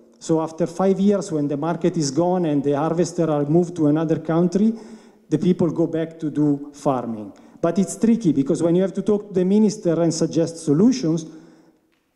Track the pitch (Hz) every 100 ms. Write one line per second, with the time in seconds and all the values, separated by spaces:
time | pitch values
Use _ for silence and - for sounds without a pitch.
0 | _ _ - 160 160 - 165 - 190 185
1 | 196 202 - 151 143 143 160 165 175 175
2 | 139 131 175 185 165 147 139 143 160 165
3 | 170 170 156 147 143 165 170 170 147 156
4 | 160 156 - 165 175 196 226 226 - -
5 | - _ - 151 170 180 170 151 156 160
6 | 165 - 151 139 151 143 - - 151 127
7 | 117 107 104 - - - 170 165 185 -
8 | 226 226 170 139 135 147 165 175 190 190
9 | 190 202 208 185 185 208 208 - 175 160
10 | 170 - 165 151 165 - - 143 226 -
11 | 160 165 - - - - _ _ _ _
12 | _